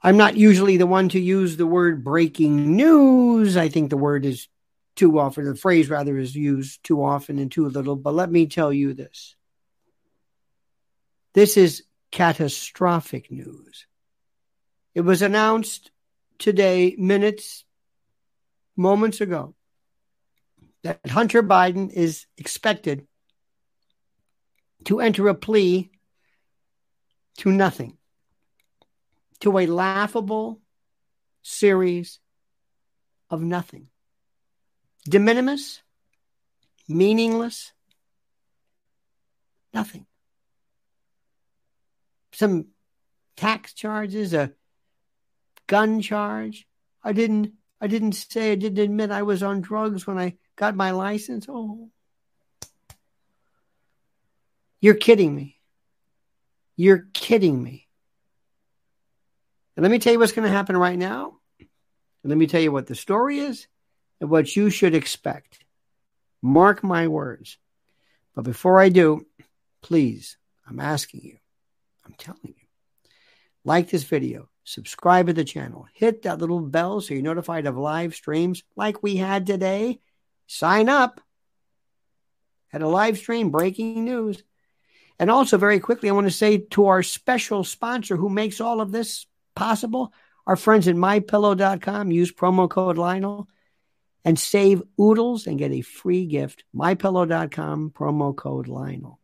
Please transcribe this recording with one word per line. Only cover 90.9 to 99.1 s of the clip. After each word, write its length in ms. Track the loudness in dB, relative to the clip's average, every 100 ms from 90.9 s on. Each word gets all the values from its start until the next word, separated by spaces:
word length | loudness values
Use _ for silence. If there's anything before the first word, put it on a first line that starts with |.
| 2
My 240 | 2 0
pillow 340 | 0 0 2
dot 280 | 2 0 -2
com, 300 | -6 -6 -2
use 200 | 0 0
promo 360 | 0 0 2 2
code 300 | 0 -2 -2
Lionel 500 | -2 -2 -6 -10 -16 _ _ _ _ _ _ _ 0
and 140 | 0
save 420 | 2 4 4 4 0 2
oodles 460 | 4 4 2 -4 -6
and 140 | -6
get 120 | -4
a 100 | -6
free 440 | -8 -10 -2 -2 -2
gift. 380 | -4 -6 -12 _
My 220 | -4 -2 0
pillow 300 | 0 0 0
dot 260 | -2 -4
com, 400 | -8 -8 -6 -8
promo 440 | -6 -4 -2 -2 -4
code 320 | -8 -10 -10
Lionel. 520 | -10 -10 -12 -16